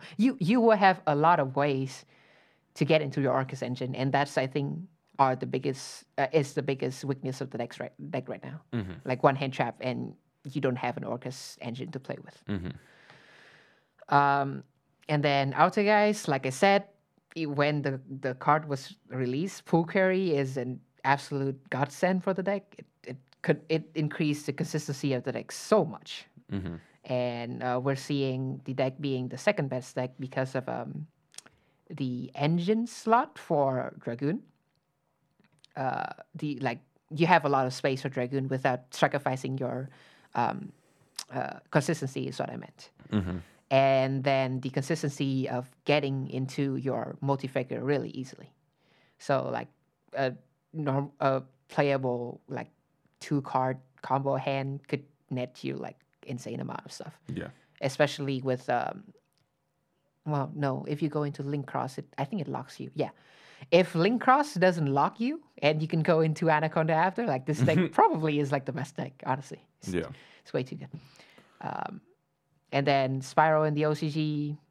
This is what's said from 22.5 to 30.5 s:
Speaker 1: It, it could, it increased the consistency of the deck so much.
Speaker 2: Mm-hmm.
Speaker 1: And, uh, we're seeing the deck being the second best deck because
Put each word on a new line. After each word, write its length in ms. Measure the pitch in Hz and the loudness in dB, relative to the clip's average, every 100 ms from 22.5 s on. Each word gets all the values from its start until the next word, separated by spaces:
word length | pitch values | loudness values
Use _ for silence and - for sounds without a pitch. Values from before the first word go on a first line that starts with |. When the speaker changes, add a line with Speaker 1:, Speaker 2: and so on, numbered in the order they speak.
| 202 - - | -2 -6 -20
Speaker 1:
It, 80 | - _ - | -20 _ -14
it 100 | 127 - _ | -14 -16 _
could, 200 | - 151 - | 0 0 2
it 220 | 160 156 | -2 -2
increased 520 | 165 151 - 156 147 - | -4 -4 0 0 0 -4
the 60 | |
consistency 640 | 135 - 156 147 135 143 | -6 -4 -4 -4 -4 -2
of 100 | 127 | -2
the 80 | 131 | -2
deck 200 | 113 107 | -6 -8
so 320 | - - 220 | -12 2 4
much. 420 | 160 - - - - - _ | 4 -4 -14 -16 -16 -20 _
Speaker 2:
Mm-hmm. 240 | 98 90 82 - _ | -8 -6 -10 -14 _
Speaker 1:
And, 580 | - 127 123 120 117 123 | -4 -2 -2 -4 -8 -6
uh, 180 | 127 123 | -2 0
we're 120 | 135 | 0
seeing 640 | 135 - 143 135 131 131 135 | -2 -2 -2 0 -2 -4 -6
the 100 | - | -8
deck 200 | 131 131 131 | -2 -2 -2
being 280 | 143 131 127 | -4 -4 -4
the 100 | 123 | -2
second 300 | - - 139 | 0 0 -2
best 260 | 127 - | -4 -6
deck 180 | - 127 - | -6 -6 -6
because 360 | 131 135 131 | -6 -4 -2